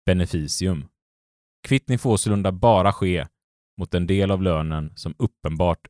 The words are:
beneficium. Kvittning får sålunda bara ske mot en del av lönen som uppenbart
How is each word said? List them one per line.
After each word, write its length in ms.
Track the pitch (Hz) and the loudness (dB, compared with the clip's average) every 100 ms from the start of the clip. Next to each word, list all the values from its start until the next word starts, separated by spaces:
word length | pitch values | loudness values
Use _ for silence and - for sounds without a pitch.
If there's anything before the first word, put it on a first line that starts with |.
| - | 0
beneficium. 800 | 90 87 82 73 - 92 80 - _ _ _ _ _ _ _ - | 2 0 -2 -4 -2 -2 -4 -8 _ _ _ _ _ _ _ -2
Kvittning 320 | 135 - 120 | -2 0 -2
får 180 | 127 104 | 0 0
sålunda 340 | 107 101 95 | 2 0 -2
bara 420 | 92 117 98 95 | 2 4 4 4
ske 340 | - 92 87 - _ _ _ _ - | 0 0 -2 -6 _ _ _ _ -12
mot 140 | 90 | -4
en 140 | 87 87 | -2 0
del 240 | 98 98 | 2 2
av 100 | 95 | 0
lönen 520 | 92 78 78 78 76 - | 0 0 -2 -4 -8 -10
som 180 | 82 - | -12 -4
uppenbart 680 | - _ 78 80 90 80 | -4 _ -6 -2 0 -2